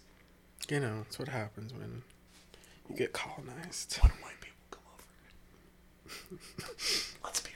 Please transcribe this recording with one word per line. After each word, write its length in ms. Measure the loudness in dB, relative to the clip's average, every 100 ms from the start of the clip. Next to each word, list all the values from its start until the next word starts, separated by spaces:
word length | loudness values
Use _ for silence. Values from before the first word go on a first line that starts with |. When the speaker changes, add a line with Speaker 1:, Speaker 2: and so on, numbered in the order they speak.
| -14 -20 -20 -20 -20 -10 0
Speaker 1:
You 100 | 2
know, 220 | 2 0
that's 160 | -4 -6
what 100 | -2
happens 440 | -2 -2 -4 -8
when 280 | -6 -8 -8 -10 -18 -20 -20 -20 -20 -20 -16 -4
you 80 | 0
get 160 | 0
colonized. 840 | 0 -4 -6 -8 -8 -6 -6 -4 10
Speaker 2:
Why 80 | 10
do 60 | 10
white 180 | -4 -12
people 160 | -14 -18 -16
come 120 | -16 -16
over? 1500 | -20 -20 -20 -20 -20 -20 -20 -20 -20 -20 -20 -14 -12 -10 -12
<laughs> 800 | -12 -8 -8 -2 2 2 0 -6
Let's 180 | 0 0
be 100 | 0